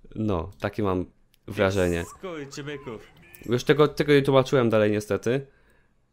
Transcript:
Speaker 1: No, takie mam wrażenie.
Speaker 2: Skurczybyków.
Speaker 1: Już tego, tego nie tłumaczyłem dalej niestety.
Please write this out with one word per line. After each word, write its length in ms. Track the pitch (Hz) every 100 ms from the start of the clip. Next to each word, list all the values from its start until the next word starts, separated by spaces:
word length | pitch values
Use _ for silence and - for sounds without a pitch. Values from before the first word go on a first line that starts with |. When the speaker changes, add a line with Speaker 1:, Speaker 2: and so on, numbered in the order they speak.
| -
Speaker 1:
No, 360 | - 107 90 82 -
takie 220 | 104 -
mam 240 | 101 92 85 _ _ _ -
wrażenie. 580 | 101 98 98 90 85
Speaker 2:
Skurczybyków. 1000 | 85 - 185 160 135 139 143 143 131 107 - _ - - -
Speaker 1:
Już 180 | 123
tego, 240 | - 143 147
tego 240 | - 151
nie 100 | 143
tłumaczyłem 480 | 139 135 131 139 117
dalej 200 | 110 107
niestety. 560 | 104 107 98 110 135 139 _ _ _ _ _ _